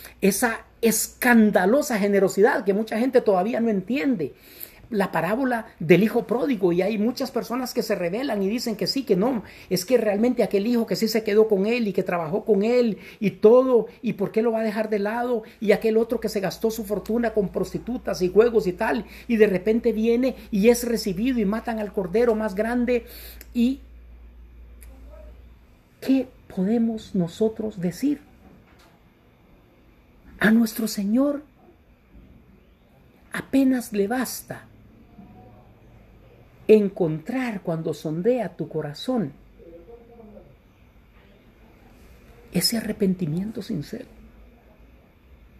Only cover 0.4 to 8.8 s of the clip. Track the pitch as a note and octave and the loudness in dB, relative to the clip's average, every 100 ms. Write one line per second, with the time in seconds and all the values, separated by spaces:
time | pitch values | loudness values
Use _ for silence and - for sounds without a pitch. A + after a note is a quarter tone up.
0.4 | A#3+ A3 - _ A3+ G#3+ - - B3 A#3 | -2 -4 -12 _ 0 0 -4 -2 4 6
1.4 | G#3+ G3 F#3 C4+ C#4+ A3+ G3+ G3+ F#3+ - | 6 4 4 2 2 0 2 2 2 4
2.4 | A3 C#4+ G3 G3 A3 A3 C4 B3+ - F#3+ | 4 4 0 -2 -2 -2 0 2 2 2
3.4 | G3 A#3+ A#3 G3 F#3 C4+ D4 A3+ C#3 - | 0 -2 -2 -2 -2 -2 -2 -2 -4 -10
4.4 | - - - - - G#3+ F#3 E3 D#3+ A3+ | -20 -20 -20 -20 -2 0 2 0 0 0
5.4 | C4 A#3 A3 - D#3 E3+ G#3+ A#3+ - A#3 | 0 -2 -4 -2 4 6 6 2 -2 -2
6.4 | D4 A3 G3 F3 F#3 A3 G#3+ B3+ A#3+ A#3 | -2 0 2 2 0 0 -2 -2 -6 -6
7.4 | F#3 A#3+ B3 - G#3+ G3 F3 G#3 C#4 G#3+ | -4 -6 -4 -4 -4 -4 -4 -4 -4 -2
8.4 | F#3+ A#3 A#3+ G#3 | -2 -2 -4 -4